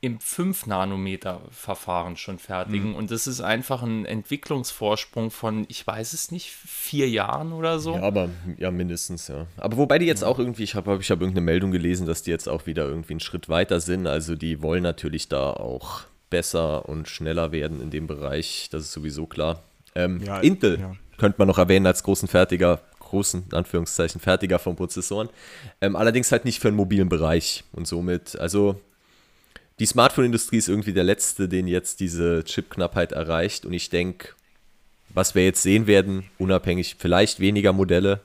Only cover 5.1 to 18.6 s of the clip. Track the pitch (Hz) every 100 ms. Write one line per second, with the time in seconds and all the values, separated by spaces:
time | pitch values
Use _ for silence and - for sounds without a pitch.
5.1 | - 113 - 113 110 107 - - 107 113
6.1 | 160 - 170 - - - - - 143 135
7.1 | 110 98 139 160 165 165 160 156 165 101
8.1 | 101 90 87 90 82 90 90 90 85 -
9.1 | 85 - 69 85 - - 113 143 - 170
10.1 | 147 92 131 123 110 104 101 92 98 95
11.1 | 90 92 92 85 85 95 92 85 90 85
12.1 | 80 - 82 - 76 - 82 73 78 80
13.1 | 80 - 87 - 82 92 87 80 90 85
14.1 | 76 80 82 78 78 78 87 87 80 80
15.1 | 78 - 71 67 50 53 64 - - -
16.1 | _ _ 87 80 85 80 76 - 78 76
17.1 | - 78 82 82 78 76 78 71 76 78
18.1 | 73 71 71 80 -